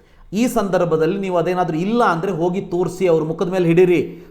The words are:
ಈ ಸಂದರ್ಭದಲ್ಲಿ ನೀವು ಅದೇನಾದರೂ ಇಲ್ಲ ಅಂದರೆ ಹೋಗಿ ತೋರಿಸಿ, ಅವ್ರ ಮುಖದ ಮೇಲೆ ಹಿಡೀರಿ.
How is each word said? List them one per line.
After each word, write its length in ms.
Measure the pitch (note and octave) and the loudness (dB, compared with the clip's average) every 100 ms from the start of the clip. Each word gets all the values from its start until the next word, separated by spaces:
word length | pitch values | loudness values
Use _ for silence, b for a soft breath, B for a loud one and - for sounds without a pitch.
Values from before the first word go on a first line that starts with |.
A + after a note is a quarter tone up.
| b b b | b b b
ಈ 140 | F#3+ A#3+ | -2 0
ಸಂದರ್ಭದಲ್ಲಿ 720 | A3+ G3 F3+ E3+ D#3+ D#3+ G3 | 0 0 0 0 0 0 -2
ನೀವು 180 | F#3+ F3 | -2 0
ಅದೇನಾದರೂ 400 | E3 F3+ F3 D#3 | 0 0 -2 -2
ಇಲ್ಲ 260 | F#3+ A#3+ | 0 2
ಅಂದರೆ 280 | G#3+ E3+ G3 | 2 0 -2
ಹೋಗಿ 300 | D#3 F3 F#3 | -2 -2 -2
ತೋರಿಸಿ, 460 | - F3+ F3+ - F#3 | -4 -2 -2 0 2
ಅವ್ರ 160 | D#3+ | 2
ಮುಖದ 240 | D#3 E3 F3 | 0 -4 -2
ಮೇಲೆ 200 | F#3+ E3+ | 0 2
ಹಿಡೀರಿ. 580 | E3 F3+ E3+ - - - | 4 4 4 0 -8 -14